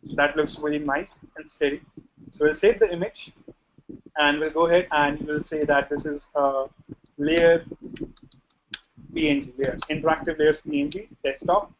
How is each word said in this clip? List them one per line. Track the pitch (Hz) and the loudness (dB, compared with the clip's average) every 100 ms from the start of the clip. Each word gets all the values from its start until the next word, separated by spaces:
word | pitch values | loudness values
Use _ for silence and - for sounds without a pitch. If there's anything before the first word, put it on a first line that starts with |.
So | - - | -8 0
that | 147 151 | 0 2
looks | 147 - | -2 -2
really | 151 147 | -4 -2
nice | 147 143 196 - - - | -2 -4 -6 -16 -20 -20
and | 156 | -18
steady. | - 143 143 - - _ _ - | -2 -2 -2 -12 -20 _ _ -20
So | - 151 | 0 0
we'll | 151 | 4
save | 196 233 | 2 4
the | 208 | 2
image, | 170 202 - - _ - - _ _ _ - - - | 2 -6 -6 -18 _ -20 -20 _ _ _ -20 -14 0
and | 147 147 | 2 2
we'll | 156 | -2
go | 156 170 | 2 4
ahead | 175 175 | 4 4
and | 151 143 147 | 0 0 0
we'll | 151 151 | -4 -6
say | 151 156 151 | -4 -4 2
that | 143 139 | 2 2
this | 143 156 | -4 -6
is | 147 - 147 | -8 -4 0
a | 139 135 135 _ - - _ - | 0 0 -4 _ -20 -20 _ -4
layer | 147 165 170 165 - - - - - - - - _ - _ - _ _ - | 0 4 6 4 0 -16 -16 -12 -12 -14 -20 -20 _ -20 _ -18 _ _ -10
P | 165 156 | -2 0
N | 143 | 0
G, | 131 - | -2 -4
layer, | 135 123 - | -4 -4 -6
interactive | 151 156 156 170 156 | -2 0 0 -4 2
layers | 151 151 | 2 2
P | 151 147 | -2 -2
N | 143 | -2
G | 185 214 - | -6 -14 -6
desktop. | 135 135 - 170 - | -6 -4 0 0 0